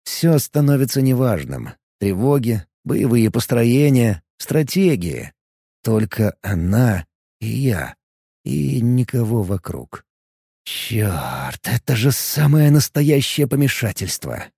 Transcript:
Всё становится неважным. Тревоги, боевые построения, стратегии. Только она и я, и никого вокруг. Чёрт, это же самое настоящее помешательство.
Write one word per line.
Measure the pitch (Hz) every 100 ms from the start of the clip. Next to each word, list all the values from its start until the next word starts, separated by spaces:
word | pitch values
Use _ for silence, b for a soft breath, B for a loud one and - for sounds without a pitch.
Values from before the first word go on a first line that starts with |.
Всё | - - 170 151
становится | - 151 143 139 131 139
неважным. | 131 123 127 92 67 67 57 - _ _
Тревоги, | 101 92 127 143 117 110 - _
боевые | - - 127 120 110
построения, | 120 - 120 117 127 147 131 113 87 - -
стратегии. | - 156 147 185 185 127 87 62 - _ _ _ _ _
Только | - 110 107 - 104 -
она | 101 92 87 104 123 95 76 _ _ _
и | 110
я, | 113 135 92 65 - _ _ _ _
и | - 139 139 135
никого | 117 123 120 123 110 117
вокруг. | 92 98 - 65 62 - _ _ _ _ _ _
Чёрт, | - - - 110 104 85 65 - 131 - -
это | 120 -
же | 120 131
самое | 127 - - 147 151 147
настоящее | 147 - 143 147 143 127 - 135
помешательство. | 139 139 - 110 - 95 - 69 58 -